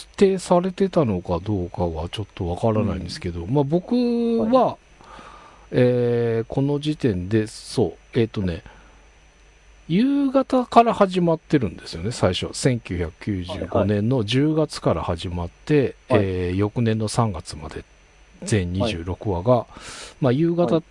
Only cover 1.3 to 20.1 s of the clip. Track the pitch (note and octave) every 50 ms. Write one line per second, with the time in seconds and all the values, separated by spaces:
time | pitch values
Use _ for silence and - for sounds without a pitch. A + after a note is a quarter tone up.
1.3 | F2 E2 F2+ G#2 G#2+ F#2+ F2 F2 - - G#2+ F2 E2+ F#2 F2 F2 - - G2 -
2.3 | - - G2 E2+ F2 - - A2+ G#2+ G#2+ G2+ - G2+ F#2+ E2+ F2 - - - F2+
3.3 | E2+ F2 E2+ F#2 C3 D3 C#3+ C#3 D#3+ F3 F3 - A#3+ B3 A#3+ A#3+ A#3 A#3 A#3 A#3
4.3 | A#3 A3+ A3+ A3 B3+ B3+ A3 - - - _ _ - - - - - - - -
5.3 | - - - - - - - - - C3 B2 B2 B2 B2 A#2+ A#2+ A#2+ A#2+ A#2 A#2
6.3 | A2+ A2+ A2+ - - C#3 C#3 C#3 C#3+ C#3+ D3 D3+ D3+ - - B2 G2 F2+ F2+ F#2+
7.3 | A2 A2 G#2+ G#2+ - - - - - - G#2 E2 - - - - - B2+ A2+ A2
8.3 | - A2 F#2+ F2+ E2 - - - - - - - - - - - _ _ _ -
9.3 | _ _ - - _ _ _ - - - - - D#3+ G3 B3 C#4 C#4+ C#4+ C#4 C4+
10.3 | B3+ C4+ C4 - C4 B3+ B3 - - A#3+ A#3 A#3 F#3+ - G3+ F#3+ F3+ F#3 F3 E3+
11.3 | D#3+ D#3 - - D#3+ C#3+ A#2+ F2+ E2 F2 - - - E2 E2+ F2+ - - - F#2
12.3 | F2+ - - - - - - C#3+ B2 A#2 - - F#2 F2+ F2 D#2+ - _ - A2+
13.3 | G2+ F#2 F2 F2 D#2 D#2 F#2 F2 - A#2 G2 G2 G#2 G2+ G#2 A#2 C3+ C3 G#2+ G2+
14.3 | A#2+ C3 D3 D#3 D#3 D#3+ D3+ - - - - E3+ - E2 - - F2 E2+ - F#2
15.3 | E2+ F2 E2+ F2+ - _ - - D3+ D3 B2+ F#2+ - - _ - - G#2 G2 F#2+
16.3 | F#2 F2+ F2+ F2 F#2 F#2+ G#2 G#2 - B2+ A#2 A2 A2 A2 A2 G#2 - - A#2 A2
17.3 | F#2 E2+ - - - D#2 D#2 D#2+ - - - _ _ _ _ _ _ _ - _
18.3 | - - - - A#2+ G2+ F2+ F2 F2+ F#2+ A#2+ A2+ G#2 E2 E2+ F#2 F2 - - G#2+
19.3 | F#2 E2+ F2+ A#2+ B2+ A#2 A2 - - - - - - - - -